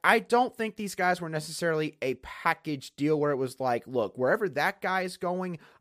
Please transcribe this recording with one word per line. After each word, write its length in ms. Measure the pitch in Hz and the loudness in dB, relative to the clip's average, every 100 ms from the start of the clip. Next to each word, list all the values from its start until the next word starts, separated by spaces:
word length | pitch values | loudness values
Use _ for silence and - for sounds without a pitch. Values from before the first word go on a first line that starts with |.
I 160 | 180 226 | 4 4
don't 360 | 185 240 254 - | 4 2 2 0
think 200 | 220 - | -6 -4
these 180 | 202 | -6
guys 260 | - 180 175 | 0 0 0
were 80 | 165 | -2
necessarily 680 | 156 156 156 170 156 156 - | -6 -6 -2 0 0 -2 -2
a 140 | 131 | -4
package 800 | 127 - - 170 160 156 147 - | -4 -8 -4 0 0 -2 -6 -8
deal 240 | - 147 151 | -2 0 2
where 140 | 147 | 2
it 60 | 131 | 0
was 200 | 131 127 | -2 -2
like, 300 | 127 120 - | -2 -2 -2
"Look, 280 | 127 101 - | -2 -2 0
wherever 320 | 127 220 196 | 2 2 0
that 300 | 135 175 - | 0 -2 -2
guy 220 | 190 185 | -2 -2
is 140 | 185 - | -4 -4
going, 420 | 175 180 185 170 - _ | -4 -4 -6 -8 -14 _